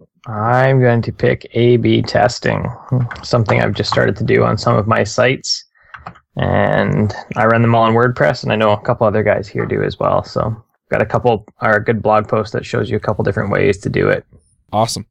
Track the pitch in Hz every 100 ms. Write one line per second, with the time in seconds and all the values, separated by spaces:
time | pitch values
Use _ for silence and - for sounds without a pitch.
0 | _ _ - 107 110 123 131 135 123 117
1 | 113 - 120 127 - 117 120 123 113 113
2 | 113 113 110 - - - - - - 127
3 | 120 - - 123 107 117 113 104 - -
4 | 120 104 117 123 117 117 - 117 104 110
5 | 110 - 120 139 - - - _ _ -
6 | - - _ - 92 98 101 101 101 101
7 | 107 - - - 110 117 117 117 113 113
8 | 123 123 147 131 120 110 110 104 - 120
9 | 113 110 104 101 - - 55 52 50 -
10 | 50 50 - - 50 113 - _ - 107
11 | 107 117 120 110 - - 117 107 101 113
12 | 107 107 107 110 104 117 - 117 104 107
13 | - 104 104 104 104 98 98 95 - -
14 | 50 - - - _ _ _ 104 113 -
15 | -